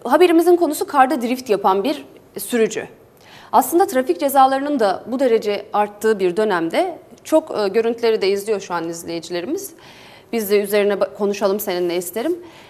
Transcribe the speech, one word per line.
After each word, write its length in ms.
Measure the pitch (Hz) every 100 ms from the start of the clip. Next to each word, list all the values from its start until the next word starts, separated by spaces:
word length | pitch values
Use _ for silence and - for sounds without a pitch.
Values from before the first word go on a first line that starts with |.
haberimizin 520 | - 294 359 330 339 349
konusu 320 | 330 294 403
karda 340 | 294 262 302
drift 280 | 226 254 254
yapan 340 | 196 214 190
bir 220 | 202 302 - - - -
sürücü. 500 | - 247 220 - - - - _ - - -
Aslında 360 | 220 262 339 392
trafik 320 | 262 254 339
cezalarının 600 | 285 269 262 269 277 294
da 240 | 196 185 -
bu 120 | 247
derece 460 | 262 226 202 202 -
arttığı 460 | 202 208 208 220 214
bir 180 | 185 175
dönemde 600 | 220 185 165 226 370 311 - -
çok, 360 | - 311 311 -
e, 80 | 202
görüntüleri 540 | 196 226 233 233 220
de 80 | 190
izliyor 300 | 196 196 202
şu 140 | 190
an 160 | 175 165
izleyicilerimiz. 800 | 165 175 170 165 175 180 359 - - - - - - -
Biz 180 | 233 208
de 100 | 208
üzerine 320 | 202 208 202
ba-, 200 | 196 202 -
konuşalım 420 | 202 202 208 202
seninle 360 | 208 180 175 170
isterim. 380 | 180 220 269 349 - - -